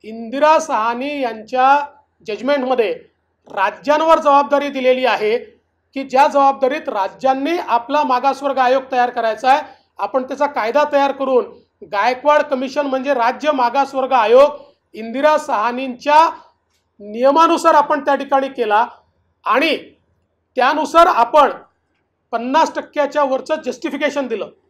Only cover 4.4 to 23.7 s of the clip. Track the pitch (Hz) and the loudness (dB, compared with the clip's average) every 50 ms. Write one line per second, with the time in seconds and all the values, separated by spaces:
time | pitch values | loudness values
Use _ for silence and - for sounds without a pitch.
4.4 | 285 285 285 285 285 285 277 269 254 254 254 254 254 240 208 - 214 208 226 240 | 4 2 0 0 0 -2 -6 0 2 2 2 2 2 0 0 0 0 -2 -2 -2
5.4 | 220 - _ _ _ _ _ _ _ _ _ 269 269 269 240 254 285 302 247 277 | -6 -12 _ _ _ _ _ _ _ _ _ -10 -8 -2 2 2 2 4 4 4
6.4 | 269 269 269 277 269 254 285 311 302 277 233 208 190 196 - - 247 262 269 269 | 2 2 2 2 -2 -2 -2 -4 -6 -6 -4 -4 -4 -4 -6 -2 0 0 0 0
7.4 | 277 320 339 349 - - 226 233 233 - 277 302 294 254 254 247 247 277 262 269 | -2 -4 -4 -4 -2 -2 -2 -2 -2 0 -2 -2 0 0 -2 0 0 -2 -2 -2
8.4 | 285 277 262 262 254 247 262 269 269 262 262 247 240 247 247 240 226 226 220 220 | -4 -4 0 0 2 2 2 0 -2 -2 -2 -2 -2 -2 -2 -4 -4 -4 -4 -2
9.4 | - 254 269 302 294 - - _ _ _ _ - 196 202 - 262 254 262 277 277 | 2 2 2 2 0 -8 -20 _ _ _ _ -8 -8 -4 -4 -4 -4 -4 -4 -4
10.4 | 285 277 285 254 214 226 233 285 294 - 285 277 277 277 269 277 269 269 262 240 | -4 -4 -2 -4 -4 -2 0 0 0 2 0 0 0 0 -2 -4 -4 0 0 0
11.4 | 202 - - - _ _ _ _ 202 160 - 196 208 247 254 254 254 294 294 302 | 0 -2 -14 -20 _ _ _ _ -16 -8 -4 -2 0 0 -2 0 2 2 2 2
12.4 | 294 294 277 254 269 254 262 294 285 277 262 262 254 285 277 240 226 240 254 - | 2 0 -4 -4 -4 -4 -4 -4 -4 -2 -4 -4 -2 -2 -2 0 0 -2 -2 -2
13.4 | 269 302 302 262 247 240 - 277 277 269 - 262 254 262 262 247 214 214 233 262 | -2 -2 0 0 0 0 0 0 -2 -2 -4 -6 -2 0 0 0 4 6 6 6
14.4 | 285 294 294 - - - _ _ _ _ - 214 220 226 226 269 277 302 311 294 | 6 6 2 -8 -18 -20 _ _ _ _ -16 -14 -12 -8 -6 0 2 2 2 2
15.4 | 302 - 247 202 214 240 247 247 269 262 247 - - 285 294 311 330 330 - - | 0 -4 -4 -2 -2 -4 -4 -6 -8 -8 -10 -8 -2 4 4 4 4 4 0 -8
16.4 | - _ _ _ _ _ _ _ _ _ _ _ 202 208 214 233 247 269 285 320 | -20 _ _ _ _ _ _ _ _ _ _ _ -18 -14 -6 0 2 2 4 4
17.4 | 330 330 339 294 - 330 311 302 285 294 302 294 285 294 277 269 277 - 285 269 | 4 4 2 2 2 4 4 4 4 2 -2 -2 0 -2 -2 -2 -2 -2 -2 -2
18.4 | 269 269 269 254 233 214 208 214 240 240 - _ _ _ _ _ _ _ _ _ | -2 -2 -4 -6 -2 0 2 0 0 -2 -6 _ _ _ _ _ _ _ _ _
19.4 | _ 170 - 262 311 320 262 - - - _ _ _ _ _ _ _ _ _ _ | _ -2 0 0 0 -2 -2 -4 -8 -18 _ _ _ _ _ _ _ _ _ _
20.4 | _ _ _ 254 240 269 302 302 302 - - 330 339 359 - 226 - - - 302 | _ _ _ 0 0 0 0 -2 -4 2 4 4 4 4 4 2 0 4 4 4
21.4 | 277 214 - - - _ _ _ _ _ _ _ _ _ _ _ _ _ - 226 | 4 4 0 -8 -18 _ _ _ _ _ _ _ _ _ _ _ _ _ -8 -6
22.4 | 233 254 269 320 311 302 - 214 185 - _ 294 285 277 - 294 - 262 262 254 | -4 0 0 0 0 0 -2 -10 -10 -8 _ -4 -4 -2 0 -2 0 0 -2 -4
23.4 | 254 - 311 - - 247 | -4 -4 -6 -4 -4 -10